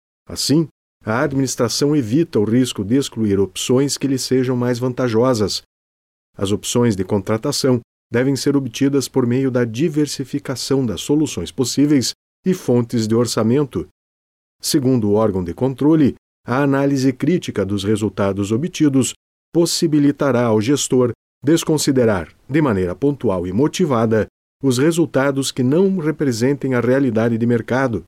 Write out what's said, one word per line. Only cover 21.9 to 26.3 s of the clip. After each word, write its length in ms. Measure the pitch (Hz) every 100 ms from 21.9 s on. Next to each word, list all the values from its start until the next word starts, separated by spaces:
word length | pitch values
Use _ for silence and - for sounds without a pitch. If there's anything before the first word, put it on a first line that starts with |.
| 131 113 95 80 _ -
de 120 | 147
maneira 340 | 147 101 90 90
pontual 500 | 139 143 117 92 90
e 80 |
motivada, 760 | 95 151 - 170 117 113 110 98 _ _ _
os 140 | 139 123
resultados 720 | 151 165 147 139 139 135 135
que 100 | -
não 360 | 127 156 196 190
representem 760 | 151 151 143